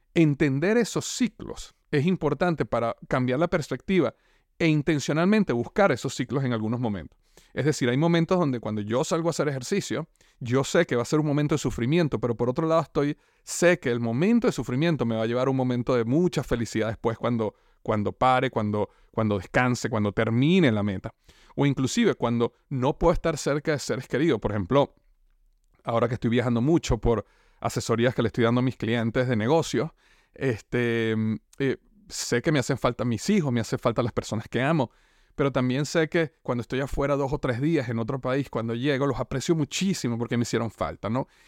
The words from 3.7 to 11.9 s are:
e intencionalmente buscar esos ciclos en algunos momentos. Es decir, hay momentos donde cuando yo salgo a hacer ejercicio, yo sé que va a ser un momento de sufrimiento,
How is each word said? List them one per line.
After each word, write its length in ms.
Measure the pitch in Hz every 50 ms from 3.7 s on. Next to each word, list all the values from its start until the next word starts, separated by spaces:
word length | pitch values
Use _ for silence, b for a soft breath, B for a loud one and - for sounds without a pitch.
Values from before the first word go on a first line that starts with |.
| 139 127 - - 190 180 147 113 - _ _ _ _ _ _ _ _ _
e 80 | 165
intencionalmente 840 | 160 156 151 143 - 160 143 - - 147 151 170 190 214 220 190 - 131
buscar 400 | 120 120 - - - 196 196 139
esos 220 | 113 - 135 -
ciclos 300 | - 135 110 113 135 135
en 80 | 127 123
algunos 280 | 113 107 107 120 120
momentos. 380 | 127 113 101 92 78 - - _ b b b b b b b
Es 140 | 101 123
decir, 220 | 151 - - 139 120
hay 80 | 123
momentos 420 | 135 160 170 170 170 165 - 190 180
donde 220 | 175 143 127 117
cuando 200 | - 113 107 107
yo 240 | 104 104 113 127 156
salgo 240 | - 190 160 165 170
a 20 |
hacer 180 | 156 - 156 147
ejercicio, 600 | 139 131 123 - 196 202 - - 110 123 160 - b b b b b b
yo 240 | - 110 123 135 131
sé 220 | - - 180 -
que 100 | - 131
va 60 | 120 120
a 40 |
ser 140 | - - 156
un 60 | 151
momento 280 | 151 143 147 147 147 160
de 40 | 143
sufrimiento, 600 | - 131 - - 117 120